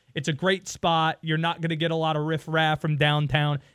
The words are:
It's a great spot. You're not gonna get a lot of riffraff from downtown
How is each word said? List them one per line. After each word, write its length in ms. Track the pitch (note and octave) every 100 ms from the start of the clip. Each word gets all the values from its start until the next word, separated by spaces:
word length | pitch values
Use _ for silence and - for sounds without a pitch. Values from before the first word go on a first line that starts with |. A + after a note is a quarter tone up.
| _ -
It's 140 | C#3
a 40 |
great 360 | C#3+ F3+ F#3+ -
spot. 500 | - F3 E3 D#3+ -
You're 160 | D#3+ D#3
not 220 | E3 E3+
gonna 160 | E3 D#3+
get 160 | E3
a 40 | E3
lot 200 | D#3+ D3+
of 80 | D3+
riffraff 540 | D#3+ - D#3+ D#3 D#3
from 160 | D#3+ D3
downtown 640 | D3 D3 D3 D3+ D3 C#3 -